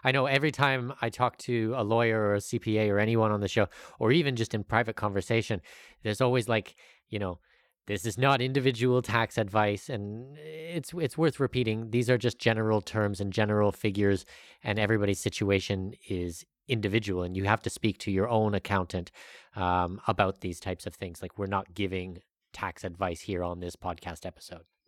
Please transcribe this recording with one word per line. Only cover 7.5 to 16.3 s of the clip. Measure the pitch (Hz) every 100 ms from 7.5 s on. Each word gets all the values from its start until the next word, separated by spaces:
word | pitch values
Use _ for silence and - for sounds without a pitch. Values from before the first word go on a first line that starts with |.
| _ _ _ -
"This | 101
is | 113 117
not | 139 135
individual | 127 135 131 117 127 123
tax | 120 113 113 -
advice," | 101 107 104 104 -
and | 117 101 110 131 151
it's, | 156 156 165 170 -
it's | 170 147 -
worth | 160 -
repeating. | 135 127 110 110 113
These | 117 120
are | 123
just | 123 -
general | 117 110 110 107
terms | - 110 104 98
and | 101
general | 98 107 107 104
figures, | - 110 98 101 98 - - - -
and | 117 104
everybody's | 104 110 101 98
situation | 104 - 101 98 - 98 92 - -
is | 92 87